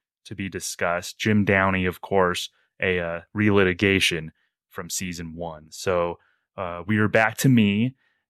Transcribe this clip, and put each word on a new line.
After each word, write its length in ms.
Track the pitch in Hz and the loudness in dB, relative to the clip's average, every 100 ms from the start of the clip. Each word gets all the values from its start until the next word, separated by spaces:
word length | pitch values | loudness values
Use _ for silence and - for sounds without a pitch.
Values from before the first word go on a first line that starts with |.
| _ _ - | _ _ -16
to 100 | 98 | -10
be 140 | 95 | -8
discussed. 680 | 90 - - 92 87 - - | -8 -10 -4 -2 -2 -6 -4
Jim 260 | 110 107 98 | 2 2 4
Downey, 400 | 98 95 92 92 | 4 4 2 -2
of 160 | 87 | -4
course, 480 | - 98 90 90 - _ _ _ | -2 2 2 0 -8 _ _ _
a, 180 | 92 90 | -4 -2
uh, 220 | 85 85 - 104 | -4 -8 -8 0
relitigation 960 | 104 101 95 87 101 95 - 82 78 - _ _ _ | 2 4 4 2 2 2 2 -2 -8 -16 _ _ _
from 200 | - 85 | -16 -10
season 440 | - 92 85 85 | -8 -8 -10 -12
one. 340 | 80 85 78 80 | -10 -12 -12 -18
So, 500 | - - 90 85 82 _ _ _ - | -10 -2 -2 -2 -6 _ _ _ -12
uh, 260 | 92 87 87 | -10 -8 -4
we 120 | 107 | 0
are 100 | 107 | 2
back 300 | 113 110 110 | 2 0 2
to 100 | 143 | 4
me, 460 | 120 104 101 123 - _ _ _ | 4 4 2 -2 -4 _ _ _